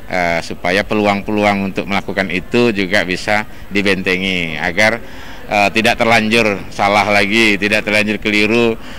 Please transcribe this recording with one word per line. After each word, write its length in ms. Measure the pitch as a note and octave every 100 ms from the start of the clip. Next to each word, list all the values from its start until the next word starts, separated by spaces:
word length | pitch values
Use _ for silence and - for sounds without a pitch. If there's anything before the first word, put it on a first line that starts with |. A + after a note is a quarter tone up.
| -
eh, 320 | F#2 E2+ E2
supaya 400 | - F#2 F2 F#2+
peluang-peluang 880 | G2+ G#2+ G#2 G2+ F#2+ G#2 G#2 G2 G2
untuk 160 | F2+ D#2
melakukan 400 | G2 - G2 F#2+
itu 480 | F2+ - A#2+ A#2+ G2+
juga 320 | F2+ G2+ F2
bisa 400 | F2+ - G#2 A2+ - -
dibentengi, 880 | G2 G2 F#2+ F#2+ F#2 F#2+ F2+ E2 D2+
agar 400 | F2+ F2 A2 A#2 - - - - -
eh, 200 | G#2 G2
tidak 260 | A2 A2 A2+
terlanjur 640 | A2+ A2+ G#2+ A#2 G#2+ F#2+ -
salah 340 | - G2+ G#2 G2
lagi, 480 | G2+ G2+ A2+ A2 G2
tidak 300 | G2+ G#2+ G#2
terlanjur 320 | G#2 G#2+ G#2
keliru, 540 | A2 G#2 G#2+ A#2 A#2 A2+ -